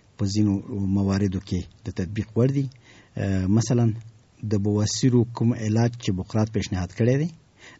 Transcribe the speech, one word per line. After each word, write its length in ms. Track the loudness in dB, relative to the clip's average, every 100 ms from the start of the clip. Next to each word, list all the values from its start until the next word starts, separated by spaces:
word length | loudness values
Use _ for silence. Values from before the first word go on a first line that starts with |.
| _ -4
په 80 | -2
ځینو 360 | 2 2 0 -4
مواردو 680 | -6 0 0 2 0 0 -2
کې 220 | -4 -6 -6 -12 -10
د 40 |
تطبیق 380 | -6 -6 -6 -4 0
وړ 140 | 2
دي. 160 | 0 -4 -10 -20 -20 -14 -6
اه، 300 | -2 0 2
مثلاً 460 | 2 2 2 2 0 -8 -20 _ _
د 120 | -4 -2
بواسیرو 680 | 0 0 0 0 2 4
کوم 300 | 2 0 0
علاج 380 | 0 0 2 2
چې 200 | 0 -4
بقرات 400 | -4 -2 -2 0
پیشنهاد 380 | -2 -2 -4 -4
کړی 280 | 0 2 2
دی، 120 | -2 -8 _ _ -20